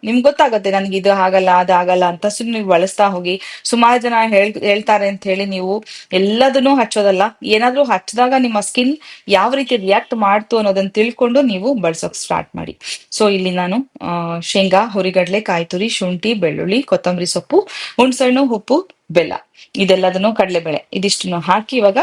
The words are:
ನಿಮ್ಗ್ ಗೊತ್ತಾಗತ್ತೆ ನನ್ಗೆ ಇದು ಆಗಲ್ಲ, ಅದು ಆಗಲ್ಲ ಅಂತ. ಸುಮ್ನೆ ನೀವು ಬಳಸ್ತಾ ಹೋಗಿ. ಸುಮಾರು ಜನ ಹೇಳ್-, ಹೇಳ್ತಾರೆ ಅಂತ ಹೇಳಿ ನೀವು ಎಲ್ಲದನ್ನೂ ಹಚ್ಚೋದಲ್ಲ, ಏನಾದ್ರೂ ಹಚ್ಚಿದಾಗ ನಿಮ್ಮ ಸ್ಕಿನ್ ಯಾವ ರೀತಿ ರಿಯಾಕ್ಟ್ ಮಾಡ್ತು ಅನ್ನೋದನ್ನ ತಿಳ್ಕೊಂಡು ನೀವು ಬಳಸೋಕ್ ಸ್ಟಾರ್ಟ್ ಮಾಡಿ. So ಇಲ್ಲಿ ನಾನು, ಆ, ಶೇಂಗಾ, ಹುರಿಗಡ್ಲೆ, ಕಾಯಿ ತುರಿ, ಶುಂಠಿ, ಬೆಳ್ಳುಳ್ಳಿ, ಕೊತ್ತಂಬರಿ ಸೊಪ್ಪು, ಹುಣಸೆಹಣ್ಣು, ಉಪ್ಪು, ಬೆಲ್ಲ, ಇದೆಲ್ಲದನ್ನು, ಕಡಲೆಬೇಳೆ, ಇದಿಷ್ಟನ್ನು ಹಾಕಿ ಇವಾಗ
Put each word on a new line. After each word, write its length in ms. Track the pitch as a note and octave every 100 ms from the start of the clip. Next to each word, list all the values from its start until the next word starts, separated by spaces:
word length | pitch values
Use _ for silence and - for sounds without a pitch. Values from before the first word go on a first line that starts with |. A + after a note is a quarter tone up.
ನಿಮ್ಗ್ 180 | G#3+ B3
ಗೊತ್ತಾಗತ್ತೆ 480 | B3+ C#4+ D4 A3 G3
ನನ್ಗೆ 260 | G3 G3 F#3+
ಇದು 140 | F#3+
ಆಗಲ್ಲ, 380 | G3 F#3+ F#3+ F#3
ಅದು 220 | F3+ F3+
ಆಗಲ್ಲ 320 | F3+ F3+ F3+
ಅಂತ. 220 | F3+ F3 G#3
ಸುಮ್ನೆ 320 | G#3 A3+ A3+
ನೀವು 120 | G3+
ಬಳಸ್ತಾ 380 | F3 F#3+ - G3+
ಹೋಗಿ. 320 | F#3 F3+ F#3+ - -
ಸುಮಾರು 380 | - A#3 A#3 B3
ಜನ 100 | A#3 A#3 A3+
ಹೇಳ್-, 340 | G#3 G3+ G#3
ಹೇಳ್ತಾರೆ 480 | - G3+ G#3+ G#3 G3+
ಅಂತ 160 | G3
ಹೇಳಿ 220 | G3 F#3+ G3+
ನೀವು 380 | F#3+ F#3 G#3 G#3+ - -
ಎಲ್ಲದನ್ನೂ 640 | F#3 G3 A3 C4 C4 C4
ಹಚ್ಚೋದಲ್ಲ, 480 | C#4 A3+ A3 G3+ F#3 G#3 -
ಏನಾದ್ರೂ 420 | - G#3+ A#3+ B3+
ಹಚ್ಚಿದಾಗ 480 | C4+ A3+ - G#3+ B3 C4
ನಿಮ್ಮ 220 | B3 G#3+
ಸ್ಕಿನ್ 360 | G3 - B3 D4+ - - -
ಯಾವ 260 | G3 G#3+
ರೀತಿ 220 | C4+ C#4 B3
ರಿಯಾಕ್ಟ್ 380 | F#3+ G3+ -
ಮಾಡ್ತು 420 | A#3 G3+ G3+ G#3+ A3+
ಅನ್ನೋದನ್ನ 320 | G#3+ G3 G3
ತಿಳ್ಕೊಂಡು 540 | G3+ A3+ A#3 A#3+ A#3+
ನೀವು 320 | C#4 F#3+ G#3
ಬಳಸೋಕ್ 400 | C4+ E3+ E3 E3+
ಸ್ಟಾರ್ಟ್ 420 | - - E3 E3 F3
ಮಾಡಿ. 220 | E3 - - - _
So 240 | - G#3+
ಇಲ್ಲಿ 160 | G3 F#3
ನಾನು, 420 | F3+ F3+ G#3 C4+ -
ಆ, 380 | - F3 E3+ E3+
ಶೇಂಗಾ, 460 | E3+ G3+ G3 F#3 A#3
ಹುರಿಗಡ್ಲೆ, 540 | G#3 F#3 F#3 F3 G3
ಕಾಯಿ 240 | G#3+ F3
ತುರಿ, 240 | E3+ F#3 A3
ಶುಂಠಿ, 460 | - F#3 F3+ G#3
ಬೆಳ್ಳುಳ್ಳಿ, 480 | A3+ E3+ D3+ E3 A3
ಕೊತ್ತಂಬರಿ 440 | C#4 F3+ - F3+ F3+
ಸೊಪ್ಪು, 340 | - - E4 G4+ - - -
ಹುಣಸೆಹಣ್ಣು, 460 | B3+ B3+ B3+ B3+ C#4
ಉಪ್ಪು, 360 | A3+ - C#4+ F#4+ _ _
ಬೆಲ್ಲ, 220 | E3 D#3 - _ _ - -
ಇದೆಲ್ಲದನ್ನು, 580 | G3 F#3 F#3 F#3 G3+
ಕಡಲೆಬೇಳೆ, 500 | A3 F#3+ F3 E3 D3+ -
ಇದಿಷ್ಟನ್ನು 460 | - G3 - F#3 F3
ಹಾಕಿ 380 | E3+ F#3+ A3 C4
ಇವಾಗ 220 | G3+ G3